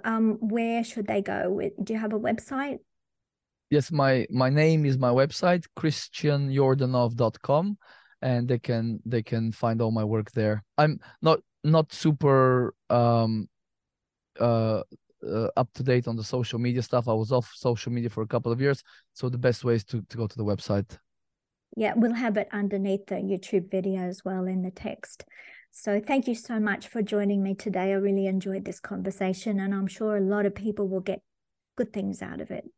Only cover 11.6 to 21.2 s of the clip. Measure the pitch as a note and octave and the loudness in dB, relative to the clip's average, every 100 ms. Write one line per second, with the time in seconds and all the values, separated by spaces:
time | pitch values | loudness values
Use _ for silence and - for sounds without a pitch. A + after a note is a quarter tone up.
11.6 | D3 D#3+ D3+ - D#3+ D3 D3 C3+ C3 B2+ | 2 4 2 0 0 4 6 6 6 4
12.6 | A#2+ - - A#2+ A#2+ A#2 A2+ A2 G2 _ | 0 -4 0 4 4 4 2 -2 -6 _
13.6 | _ _ _ _ _ _ _ - A#2+ A2+ | _ _ _ _ _ _ _ 0 2 2
14.6 | A2 A2 - - _ _ - G#2 - - | 2 0 -4 -14 _ _ -6 -2 0 0
15.6 | B2 - C3 B2 A#2+ A2+ A2 B2+ A#2+ A#2 | -2 -2 2 2 2 -4 -4 -4 -2 -2
16.6 | B2 B2 A2+ B2+ A#2+ A2 A2 B2+ - - | -2 -2 0 0 2 0 2 0 0 -2
17.6 | C3 A#2+ - A#2+ A#2 - G#2+ A#2+ A#2 A#2 | -2 0 -2 -4 -4 -4 -2 -2 -2 0
18.6 | C#3 C3+ - - _ - B2+ B2 B2+ A#2 | 0 0 -6 -20 _ -8 -6 0 0 2
19.6 | B2 A#2 - A#2+ G2 A#2 G#2+ - G#2 F#2+ | 2 0 -2 -8 -8 -6 -6 -2 -2 -2
20.6 | - G2+ G2 - _ _ | 0 -2 -2 -10 _ _